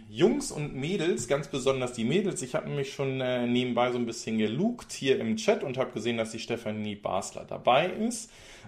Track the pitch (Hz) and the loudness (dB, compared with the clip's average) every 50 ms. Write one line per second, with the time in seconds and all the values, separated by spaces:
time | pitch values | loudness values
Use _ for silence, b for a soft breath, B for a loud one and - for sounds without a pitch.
0 | - - 104 113 156 214 277 294 - - - - 147 143 - 131 131 156 - - | -10 -8 0 4 4 4 4 4 -2 -4 -4 -6 -6 -6 -4 -4 -4 -2 -2 0
1 | 151 170 196 - - - 143 143 151 - - 139 120 135 135 131 127 120 - - | 0 0 0 0 0 0 0 0 0 -2 -4 -2 2 2 2 2 0 -4 -2 0
2 | 113 117 147 190 214 196 151 - 135 123 - 156 - 143 147 143 139 139 - - | 0 2 4 2 2 2 -2 -4 -4 -4 -4 -4 -2 -2 -4 -4 -4 -4 -4 -4
3 | 143 135 131 131 131 127 127 123 123 120 120 123 127 123 120 120 123 123 123 123 | -2 -2 -2 -2 0 0 0 0 2 2 2 2 2 2 2 2 2 2 2 0
4 | 120 113 113 - - - 110 110 107 104 110 139 185 233 240 - - - - - | -2 -2 -4 -6 -4 -2 0 2 2 2 2 2 0 0 0 -2 -8 -12 -8 -2
5 | - 135 123 - 117 113 110 110 - - - - - 147 127 127 127 - - 117 | 2 2 2 4 2 0 -2 0 4 2 2 2 2 -2 -2 -2 -2 -2 -2 -4
6 | 107 117 120 113 113 110 - 110 - - 120 113 - 110 107 107 107 107 104 101 | -2 0 0 0 0 -2 -4 -8 -6 -4 -4 -4 -4 -4 -4 -4 -4 -6 -6 -4
7 | - - 95 92 101 - - - - - 101 - - - 120 135 165 185 - 226 | -4 -2 -2 -2 -2 -4 -6 -8 -8 -6 -8 0 4 6 6 6 6 2 0 0
8 | 214 240 240 - - - B B B B B B B | -2 -2 -2 -4 -8 -12 B B B B B B B